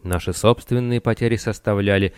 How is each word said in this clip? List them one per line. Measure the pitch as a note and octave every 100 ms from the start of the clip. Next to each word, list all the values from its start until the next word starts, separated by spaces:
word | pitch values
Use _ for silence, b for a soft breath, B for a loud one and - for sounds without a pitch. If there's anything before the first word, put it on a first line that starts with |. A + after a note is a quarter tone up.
Наши | F2+ F2+ -
собственные | F2 G#2+ A#2+ - B2 B2 A#2+
потери | A#2+ A2 A#2 A2+
составляли | - G#2 - G2+ G2+ G2 G2